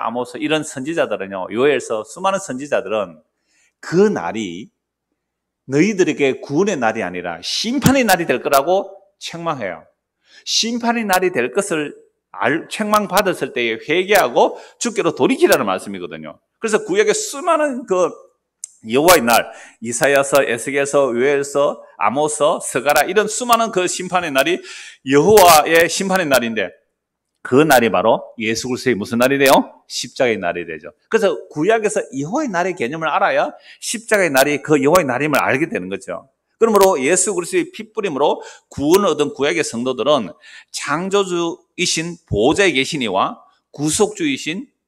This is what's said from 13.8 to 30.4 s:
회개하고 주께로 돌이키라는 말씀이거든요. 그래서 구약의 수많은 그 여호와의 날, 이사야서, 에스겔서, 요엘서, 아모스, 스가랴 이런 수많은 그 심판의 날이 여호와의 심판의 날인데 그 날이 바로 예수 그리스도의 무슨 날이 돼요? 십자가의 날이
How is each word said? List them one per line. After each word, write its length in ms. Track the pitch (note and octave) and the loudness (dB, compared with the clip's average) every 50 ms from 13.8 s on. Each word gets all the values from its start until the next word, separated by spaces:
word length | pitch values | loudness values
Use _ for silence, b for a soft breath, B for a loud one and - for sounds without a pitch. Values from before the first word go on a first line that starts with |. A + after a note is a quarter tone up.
| - - | -4 -2
회개하고 680 | D3+ F#3 G3 F#3+ G#3 F3+ C#3+ B2 B2 E3+ A#3 - B B B B B B | -2 -2 2 4 4 4 4 2 2 2 2 2 B B B B B B
주께로 360 | - A#3+ - G3 E3 E3+ - | -6 -4 -2 0 -2 -2 0
돌이키라는 500 | - - G3 C4 - E4+ G#3+ F#3 C#3+ A#2 | 2 2 0 4 4 4 4 4 2 2
말씀이거든요. 760 | G2 F#2+ F#2+ - G#2 G2 F2+ F2 D#2 D#2 D#2 D#2 D2+ D#2 _ _ _ _ _ | -2 -4 -4 -6 -10 -10 -10 -10 -12 -12 -14 -14 -16 -18 _ _ _ _ _
그래서 260 | - A3 G#3+ E3+ C#3+ | -2 -2 -2 -2 0
구약의 300 | - F#3 G3+ G#3 G#3 G3 | 0 0 2 2 2 0
수많은 720 | G#3 - - C#4 C#4 F4+ E4 D#4 D4+ D4+ D4 B3 B3 B3 | -2 -4 -8 -10 -6 0 0 0 2 0 -2 -4 -6 -4
그 240 | - F#3 F3+ F3 D3+ - - - _ _ _ _ _ _ _ - - _ _ - A2 | -2 0 0 0 0 -2 -10 -20 _ _ _ _ _ _ _ -20 -20 _ _ -8 0
여호와의 320 | A2+ C3+ D#3 F3 F3+ D#3 | 0 2 6 6 4 4
날, 280 | A#2 A#2+ A#2 G#2 - - B B B B B B | 4 2 2 2 0 -2 B B B B B B
이사야서, 640 | A2 A#2 A#2 - D#3 C#3 C#3+ C#3 C#3 C#3 D3 C#3 C3 | -8 -8 -4 0 0 2 2 2 2 2 2 2 2
에스겔서, 680 | - A#2 A#2+ - C#3+ C3+ C#3 C#3 C#3 - C#3+ C#3 B2+ A#2 | 2 -2 -4 -6 -4 -4 -4 -2 0 2 2 2 2 0
요엘서, 640 | A#2 B2+ C#3+ C#3+ C#3 C#3+ C#3+ - C#3+ C#3+ E3 - - B B B | 0 0 0 0 0 -2 -2 -2 0 0 0 -2 -6 B B B
아모스, 480 | B G#2 G#2+ A#2+ C#3+ D3+ D3+ D3+ - D3 D#3 F#3 - | B -2 -2 0 0 -2 -2 0 0 0 0 0 -2
스가랴 400 | - - - C3+ A#2+ C#3+ D3+ D3+ C#3 | -6 -6 -6 -2 0 2 2 2 2
이런 240 | D3 G3 G#3+ G#3+ G#3+ | 2 2 0 0 0
수많은 420 | - - B3 A#3+ A#3 A3+ A3+ G#3+ | -4 -6 0 0 2 2 2 -2
그 140 | - F#3 F3+ | -2 -2 -2
심판의 460 | E3+ - - F#3 F3+ F3+ F3+ F3 D#3 | -2 -4 -6 -6 -4 -4 -2 -2 0
날이 280 | C3+ C3+ C#3 D#3+ F3+ - B B B B B B B B _ - | 0 0 0 0 -2 -4 B B B B B B B B _ 2
여호와의 800 | C#3 C#3+ D#3 G3 A3 G#3 F3+ F3 D#3+ D3+ C#3+ D3+ E3 E3 E3+ D#3+ | 4 4 6 6 8 8 10 10 8 8 6 6 4 4 4 4
심판의 380 | - - F#3+ F#3+ F#3 F#3+ F3 | 0 -2 -2 0 0 0 2
날인데 440 | C#3+ C3+ B2 A#2+ A#2 A2+ G#2+ F#2 F2 - _ _ _ _ _ _ _ _ _ _ _ _ _ | 2 2 2 2 0 -2 -4 -4 -6 -8 _ _ _ _ _ _ _ _ _ _ _ _ _
그 120 | - - B2 | -4 2 2
날이 340 | C3+ D#3+ D#3 C3+ B2 A#2 A2 | 4 4 6 4 4 4 4
바로 340 | F#2 F#2 F#2 A2+ C#3 D3 - - - - | 2 2 2 2 2 0 -2 -12 -10 -6
예수 300 | A2 A2 A2+ A2 - B2 | -4 -4 -4 -4 -4 -6
그리스도의 280 | B2+ A2 - C3 A#2 | -6 -2 0 0 0
무슨 220 | F#2+ G#2 - A#2+ A#2 | 0 -2 -4 0 0
날이 200 | B2 C3+ C#3 C#3 | 2 2 4 4
돼요? 120 | C#3 C3+ D3+ F3+ - - - _ _ _ | 6 6 6 6 4 -2 -12 _ _ _
십자가의 500 | - - - B2 - - C3+ A#2+ A2 | -10 -10 -10 -10 -2 0 0 0 0
날이 280 | G2 | 0